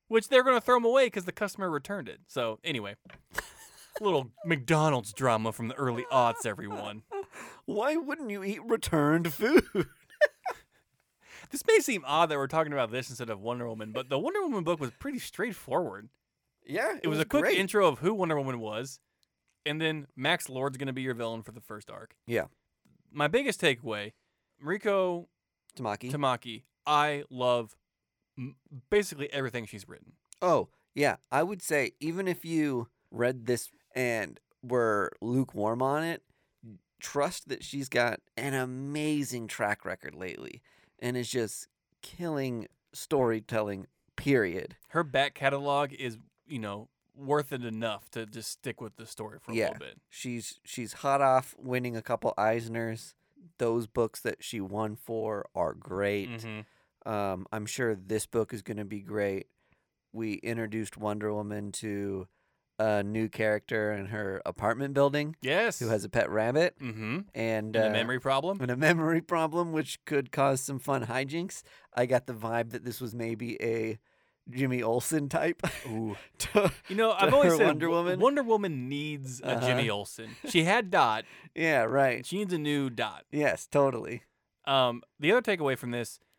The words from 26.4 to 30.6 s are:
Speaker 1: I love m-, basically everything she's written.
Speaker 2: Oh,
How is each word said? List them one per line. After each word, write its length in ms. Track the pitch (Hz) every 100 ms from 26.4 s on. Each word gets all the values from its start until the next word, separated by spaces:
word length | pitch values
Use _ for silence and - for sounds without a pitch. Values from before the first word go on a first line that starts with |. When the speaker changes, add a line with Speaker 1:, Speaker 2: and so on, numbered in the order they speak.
| 123 110 - _
Speaker 1:
I 380 | - 147 151 143 -
love 460 | 127 123 120 113 _ _ _ _ _ _ -
m-, 200 | 127 - _ 135 -
basically 420 | 208 202 147 143
everything 340 | 143 131 120 110
she's 220 | 107 -
written. 260 | - - _ _ -
Speaker 2:
Oh, 260 | 180 151